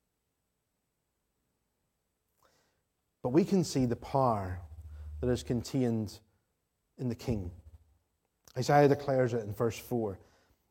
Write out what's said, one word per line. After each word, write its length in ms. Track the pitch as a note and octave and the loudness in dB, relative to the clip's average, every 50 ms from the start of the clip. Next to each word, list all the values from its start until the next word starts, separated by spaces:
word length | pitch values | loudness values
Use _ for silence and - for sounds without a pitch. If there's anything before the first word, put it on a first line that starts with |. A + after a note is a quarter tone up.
| _ _ _ _ _ _ _ _ _ _ _ _ _ _ _ _ _ _ _ _ _ _ _ _ _ _ _ _ _ _ _ _ _ _ _ _ _ _ _ _ _ _ _ _ _ _ _ _ _ _ _ _ _ _ _ _ _ _ _ _ _ _ _ _ - | _ _ _ _ _ _ _ _ _ _ _ _ _ _ _ _ _ _ _ _ _ _ _ _ _ _ _ _ _ _ _ _ _ _ _ _ _ _ _ _ _ _ _ _ _ _ _ _ _ _ _ _ _ _ _ _ _ _ _ _ _ _ _ _ -4
But 60 | B2+ | 2
we 160 | B2 E3+ G3+ | 2 4 4
can 180 | - G3+ F#3 D#3 | 4 4 2 2
see 240 | - - C#3 B2+ | 2 0 0 0
the 80 | A#2+ A#2 | 0 -2
power 640 | - - - - C3+ C3 B2 A2 G2+ F#2+ F#2 F#2 F2+ - - - - - - - - - - - - | -4 -4 -2 2 2 4 4 2 0 -2 -4 -6 -8 -10 -14 -16 -18 -16 -16 -16 -16 -14 -14 -8 -4
that 80 | B2 B2 | 0 0
is 100 | B2 A2+ | 0 0
contained 800 | - - B2+ A#2 - - - C3+ B2+ A#2+ A2+ A2 G#2+ G2+ - - - _ _ _ _ _ _ _ _ _ _ _ _ _ _ - | -2 -2 -4 -4 -4 -4 -2 0 0 0 0 0 -2 -4 -8 -14 -20 _ _ _ _ _ _ _ _ _ _ _ _ _ _ -8
in 100 | C3+ A#2+ | -6 -6
the 60 | A2+ | -6
King. 340 | - - C3 A#2 G#2 F#2 F2 - - - - - - _ _ _ _ _ _ _ _ _ _ _ _ _ - - | -4 -4 -4 -4 -4 -4 -8 -12 -16 -20 -20 -20 -20 _ _ _ _ _ _ _ _ _ _ _ _ _ -12 -8
Isaiah 320 | C3 A#2+ - D3 D3 D3 | -4 0 4 6 8 8
declares 460 | C#3 C#3 C#3 - C#3+ C3+ C3 B2+ A#2 A#2+ | 8 6 4 0 0 2 2 2 2 0
it 80 | A#2 | -2
in 120 | G#2 G#2 G2+ | -4 -6 -2
verse 240 | - A#2+ A#2 A2 - | 0 0 0 -2 -4
four. 400 | - - B2+ A#2 A2 G2+ F#2 - - _ _ _ _ _ _ _ _ _ | -6 -4 -4 -2 -2 -4 -6 -10 -16 _ _ _ _ _ _ _ _ _